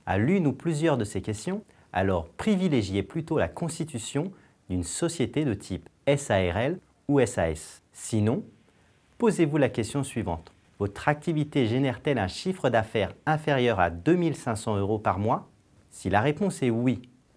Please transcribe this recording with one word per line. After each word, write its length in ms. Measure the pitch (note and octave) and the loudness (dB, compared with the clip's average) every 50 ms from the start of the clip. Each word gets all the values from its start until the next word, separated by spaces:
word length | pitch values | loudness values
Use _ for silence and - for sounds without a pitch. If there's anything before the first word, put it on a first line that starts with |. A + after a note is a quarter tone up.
| - | -4
à 100 | F2+ F#2 | 0 2
l'une 300 | G2 A2 D3 G3 G3+ D#3+ | 2 4 4 4 4 2
ou 60 | C3+ | 2
plusieurs 440 | B2 - - E3+ D#3+ D3 D#3+ D#3+ C#3+ | 0 -2 -2 -4 -2 2 2 2 4
de 80 | A#2+ G#2 | 2 0
ces 160 | - - F#2+ | -2 -4 -6
questions, 440 | - A2 G#2 - - F3 F#3+ G#3+ - _ - _ - _ | -4 -4 -6 -6 -4 -6 -6 -6 -8 _ -20 _ -14 _
alors 360 | - F#2 G2 F#2+ F#2 E2+ E2 - | -2 0 2 2 2 0 -2 -4
privilégiez 760 | - - - A3 G#3 F3+ F#3+ F3 C#3+ A#2 G2+ F#2 F#2+ G2+ | -8 -4 0 0 2 2 2 2 2 2 0 0 0 -2
plutôt 360 | - - - E3 D3+ - E3 B2+ | -2 -2 -4 -8 -4 -2 0 0
la 100 | F2 E2 | 0 0
constitution 800 | - - E3+ D#3 - - D#3+ D#3 - A2+ - - - C#3+ E3+ G3 - - _ _ _ _ _ - | -2 -6 -8 -6 -6 -6 -8 -6 -8 -10 -8 -4 -4 -4 -4 -4 -8 -14 _ _ _ _ _ -6
d'une 140 | F#2 F2+ E2+ | -4 -4 -4
société 600 | - - - E3+ D#3+ D#3+ - B2 G#2+ - C#3+ D#3 | -4 -4 -4 -4 -2 -2 -2 -4 -2 -2 -2 -2
de 100 | C3 G2+ | -2 -2
type 340 | G2+ - - F#2+ E2+ - - _ _ - | -4 -6 -8 -10 -10 -10 -14 _ _ 0
S 240 | C#3 C#3+ C#3+ - - | 0 0 0 2 2
A 60 | G#2+ | 2
R 200 | F#2+ F#2 F2 E2+ | 2 2 2 0
L 220 | G#2 A#2+ D3 F#3 F#3 - _ _ _ _ - | 0 0 -2 -2 -6 -10 _ _ _ _ 2
ou 100 | C#3+ C#3 | 4 4
S 200 | A#2+ - - G2+ | 4 2 2 0
A 120 | F2 E2 | 0 0
S. 320 | D#2 - - - - - _ _ | 0 -4 -8 -16 -18 -20 _ _
Sinon, 520 | - - - - A2+ G#2+ G#2 A2 C3+ G#3 - - - _ _ _ _ _ _ _ _ _ _ _ _ - | -20 -14 -8 -2 0 0 2 2 0 -2 -4 -10 -18 _ _ _ _ _ _ _ _ _ _ _ _ 0
posez-vous 380 | A#3+ A3 - E3+ E3 C#3+ D#3 | 0 2 4 4 2 2 4
la 120 | D3+ C3+ A#2 | 4 2 2
question 360 | - B2 G#2+ - - C#3+ C3 | 2 0 -4 -2 -2 -4 -4
suivante. 480 | - - A#2 G2 F2 E2 E2 - - _ _ _ _ _ - | -4 -4 -6 -4 -4 -4 -6 -8 -14 _ _ _ _ _ -4
Votre 280 | G2+ G2+ - - - D3+ | -4 -4 -4 -2 0 0
activité 580 | D3 D3+ - F3 D#3+ D3+ D3 D3+ - D3 A#2+ | 0 0 0 -4 -2 -2 -2 0 0 0 2
génère-t-elle 540 | G#2+ A#2 C3 C#3 C3 A2+ - - D3+ C#3 A2+ | 2 2 2 0 0 -2 -2 -2 -2 0 0
un 80 | F#2+ F#2 | 0 -2
chiffre 420 | - - - F#3 F#3 - - C3 | -4 -4 -6 -6 -4 0 0 2
d'affaires 420 | A#2 A2+ G#2+ - - A2+ A2+ A2 - - - | 2 2 0 0 0 -2 -2 -2 -4 -6 -2
inférieur 540 | D3 D#3 D3+ D#3 D3+ C#3+ C3 B2 A#2+ A2 F#2 | -2 0 0 2 0 2 2 4 2 4 4
à 100 | F2 E2+ | 2 2
deux 240 | E2+ F2 F2+ D3+ F3 | 0 0 2 2 4
mille 220 | F3+ E3+ D#3+ C3+ | 4 2 0 -2
cinq 180 | - - B2+ A2 | -2 -4 -4 -4
cents 220 | G#2+ - A#2 G#2+ | -4 -2 -2 0
euros 240 | G2 G2 G2 A2 G#2 | 0 0 0 0 0
par 180 | A2 G#2+ F#2 F#2+ | 0 0 0 2
mois ? 320 | G#2 A#2 C#3+ G3+ - - _ _ _ _ _ _ _ _ | 0 0 0 -2 -4 -10 _ _ _ _ _ _ _ _
Si 180 | - - - F2+ | -14 -8 -2 2
la 120 | G2 G#2 | 2 4
réponse 420 | A#2 D3 D3 D3+ G#3 F#3+ F#3+ - | 4 2 0 0 -2 -2 -2 0
est 80 | C3+ B2 | 0 0
oui, 320 | A2+ A#2 B2 B2+ B2 - - - _ _ _ _ _ | 2 2 2 0 0 -2 -6 -16 _ _ _ _ _